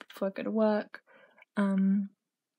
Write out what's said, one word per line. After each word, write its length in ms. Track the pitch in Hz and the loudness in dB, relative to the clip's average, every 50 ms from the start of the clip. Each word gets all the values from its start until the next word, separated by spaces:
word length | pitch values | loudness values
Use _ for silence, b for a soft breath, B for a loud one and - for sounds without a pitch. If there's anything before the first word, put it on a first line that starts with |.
| - | -20
before 220 | - - - 208 196 | -20 -10 -6 -4 -4
I 20 | |
go 120 | 196 - - | -4 -4 -6
to 80 | 208 | -4
work. 520 | 208 220 220 214 214 208 - - _ - - B B B B B B B B _ _ | 0 2 2 2 2 0 -2 -6 _ -20 -20 B B B B B B B B _ _
Um, 540 | - 202 196 196 190 196 196 196 208 196 196 - _ _ _ _ _ _ _ _ | -2 0 0 2 2 2 2 2 2 0 -4 -8 _ _ _ _ _ _ _ _